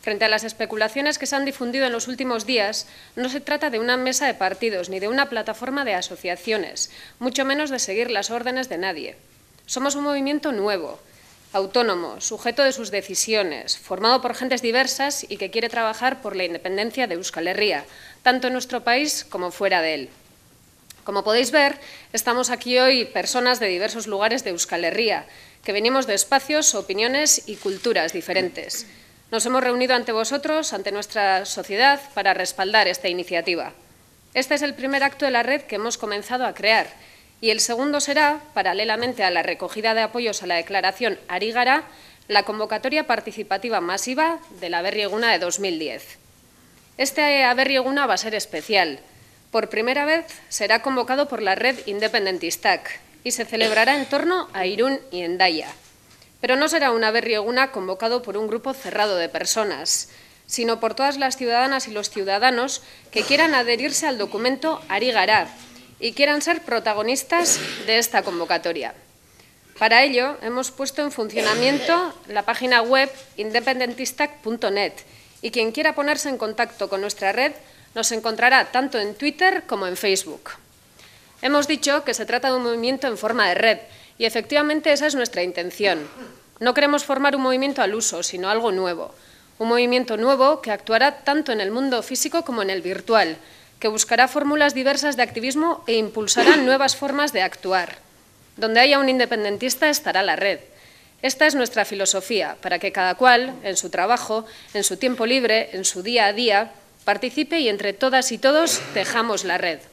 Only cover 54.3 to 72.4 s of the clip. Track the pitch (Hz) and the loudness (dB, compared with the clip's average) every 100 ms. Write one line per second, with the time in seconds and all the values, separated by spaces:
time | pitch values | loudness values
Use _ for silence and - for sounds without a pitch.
54.3 | 359 - 196 185 202 254 269 - 180 170 | -2 -2 -4 -2 2 0 0 -6 -8 -4
55.3 | 180 185 160 - - - _ _ - - | 2 2 2 -6 -14 -20 _ _ -20 -20
56.3 | _ 240 262 311 320 277 233 220 226 233 | _ 0 2 2 2 2 4 2 2 0
57.3 | 214 208 247 269 214 185 190 226 247 240 | -2 0 2 2 0 -6 -4 -2 -2 -4
58.3 | 196 220 226 269 262 185 208 208 185 165 | -6 -4 -4 -6 -8 -6 0 0 2 -2
59.3 | 160 180 - 208 139 160 - - - - | -4 -2 0 0 -4 -2 -4 -4 -16 -20
60.3 | - - - 233 226 226 220 269 277 269 | -20 -10 -4 0 0 0 0 0 2 0
61.3 | 262 247 233 262 269 247 208 - 214 190 | 0 0 2 2 0 -2 -6 -6 -4 -2
62.3 | 196 247 240 262 - - - - 220 214 | 4 4 4 -2 -4 -12 -20 -6 -4 2
63.3 | 285 330 277 240 233 277 - 311 247 202 | 4 4 4 2 0 0 0 -2 -2 -4
64.3 | 202 240 262 320 311 - 196 247 220 185 | -2 0 0 -2 -4 -2 0 2 2 4
65.3 | 214 170 - - - - - 233 233 285 | 4 2 -8 -20 -20 -20 -8 -6 2 2
66.3 | 294 311 339 - 233 226 208 214 269 - | 2 2 -2 0 -2 0 0 0 -2 0
67.3 | 339 339 - - - - 226 226 220 190 | 0 2 0 -2 -8 0 2 2 0 0
68.3 | 175 165 170 175 165 117 - - _ _ | -4 -2 -2 -2 -4 -6 -10 -20 _ _
69.3 | _ - _ _ - 220 226 285 247 254 | _ -20 _ _ 0 6 6 6 4 0
70.3 | 285 220 247 254 - 269 - 294 277 214 | -4 -6 -4 -6 -6 -6 -2 -4 -4 -4
71.3 | 214 220 220 254 285 254 339 349 - - | 0 0 4 2 2 2 2 0 -6 -6
72.3 | 208 | -4